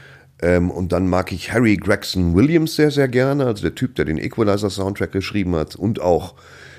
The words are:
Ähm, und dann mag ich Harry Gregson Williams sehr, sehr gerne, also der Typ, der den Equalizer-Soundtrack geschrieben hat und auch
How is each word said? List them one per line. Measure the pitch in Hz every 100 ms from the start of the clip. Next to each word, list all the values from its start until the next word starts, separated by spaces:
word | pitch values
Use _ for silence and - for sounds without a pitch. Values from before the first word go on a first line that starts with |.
| - - - _
Ähm, | 87 90 87
und | 78 92
dann | 90 95
mag | 92 -
ich | 90 -
Harry | 107 117 98
Gregson | 95 101 - 92 87 85
Williams | 143 170 156 -
sehr, | 151
sehr | 139 131
gerne, | 120 135 143 127
also | 104
der | 90
Typ, | - 127 -
der | 76
den | 78
Equalizer-Soundtrack | - - 104 101 104 98 95 101 95
geschrieben | 95 92 101 90 82
hat | 73 -
und | 101 107
auch | 87 80 90 - - - -